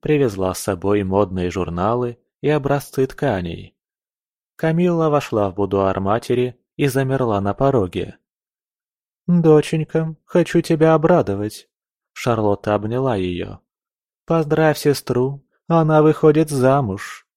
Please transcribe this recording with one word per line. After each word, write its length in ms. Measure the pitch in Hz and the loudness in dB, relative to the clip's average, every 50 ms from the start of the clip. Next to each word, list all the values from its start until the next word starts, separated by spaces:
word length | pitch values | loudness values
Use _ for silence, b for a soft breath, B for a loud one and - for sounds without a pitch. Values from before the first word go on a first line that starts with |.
Привезла 540 | - - 151 147 139 120 98 95 95 92 90 | 0 0 2 2 2 0 0 0 -2 -2 -2
с 60 | - | -4
собой 420 | - - 98 87 87 98 104 104 101 | -4 -6 -6 -4 0 0 0 0 0
модные 480 | 92 95 98 104 90 92 92 90 90 | 0 2 2 0 0 0 -4 -4 -2
журналы 680 | 85 98 87 85 85 87 90 104 117 123 123 120 120 _ _ _ _ _ | -2 -4 -4 -4 -4 -2 -2 -2 0 -2 -4 -6 -8 _ _ _ _ _
и 80 | - 139 | -2 -2
образцы 580 | 151 151 135 139 143 143 135 - - - 131 | -2 0 0 0 -2 -2 -4 -6 -4 -2 -2
тканей. 680 | 131 - - - 139 110 95 87 85 85 92 95 95 _ _ _ _ _ _ _ _ _ _ _ _ _ _ _ _ _ | -2 -2 -4 -4 -2 -2 -2 -4 -6 -10 -12 -14 -20 _ _ _ _ _ _ _ _ _ _ _ _ _ _ _ _ _
Камилла 540 | _ - 160 160 165 180 180 170 165 160 156 | _ -2 -2 0 2 2 2 2 2 0 2
вошла 400 | 147 147 135 - - 110 104 98 | 0 0 -2 -2 -2 0 0 -2
в 40 | 87 | -2
будуар 460 | 98 101 95 95 98 98 95 95 95 | -2 -2 0 0 0 2 0 0 -2
матери 580 | 95 98 104 120 - - 123 120 123 123 120 _ _ _ _ | -2 -2 -2 -2 -2 -2 -2 -2 -2 -4 -6 _ _ _ _
и 100 | - 147 | -2 -2
замерла 560 | 139 123 135 135 131 139 135 127 117 104 101 98 | -2 0 0 -2 0 -2 -2 0 0 0 0 -2
на 100 | 101 98 | -2 -2
пороге. 640 | - 131 135 139 123 98 87 - 95 - - - _ _ _ _ _ _ _ _ _ _ _ _ _ _ _ _ _ _ _ _ _ _ | 0 0 2 2 2 0 0 -4 -8 -8 -8 -12 _ _ _ _ _ _ _ _ _ _ _ _ _ _ _ _ _ _ _ _ _ _
«Доченька, 920 | - 175 175 165 165 156 151 143 - - 160 156 - - 160 160 160 160 _ _ | 0 0 2 4 6 6 4 4 2 -4 -4 -4 -2 -2 -2 -2 -2 -8 _ _
хочу 380 | _ - 180 170 - - 170 160 | _ 0 0 0 2 0 -2 0
тебя 320 | - 170 151 156 160 160 | 0 0 2 4 4 4
обрадовать». 760 | 160 156 165 180 170 123 98 98 98 104 107 - - - _ _ _ _ _ _ _ _ _ _ | 2 4 4 2 2 2 0 -2 -4 -4 -6 -8 -12 -20 _ _ _ _ _ _ _ _ _ _
Шарлотта 600 | - - 127 117 110 107 104 101 - - 107 104 | -8 -4 -2 -2 0 0 0 0 0 -2 -2 -2
обняла 420 | 107 101 107 113 127 135 135 120 | -2 -2 -4 -4 -2 -2 -2 -2
её. 440 | 101 92 90 90 87 90 98 101 - _ _ _ _ _ _ _ _ _ _ _ _ _ | -2 -2 -4 -4 -6 -8 -10 -12 -20 _ _ _ _ _ _ _ _ _ _ _ _ _
«Поздравь 540 | _ 165 165 156 147 151 151 160 156 147 - | _ 0 0 0 0 0 2 2 2 2 2
сестру. 680 | - 147 139 - - - 127 120 127 135 139 139 _ _ _ _ _ _ | 0 0 0 0 -2 -4 -2 0 0 -2 -4 -10 _ _ _ _ _ _
Она 340 | 165 165 160 156 156 156 151 | 2 2 2 4 4 4 4
выходит 480 | 156 151 - - 156 151 156 160 156 | 4 2 4 4 4 4 4 2 0
замуж». 760 | 147 131 123 131 135 143 135 104 95 98 - - - - _ _ _ | 0 2 2 4 4 2 0 -2 -4 -8 -10 -14 -16 -20 _ _ _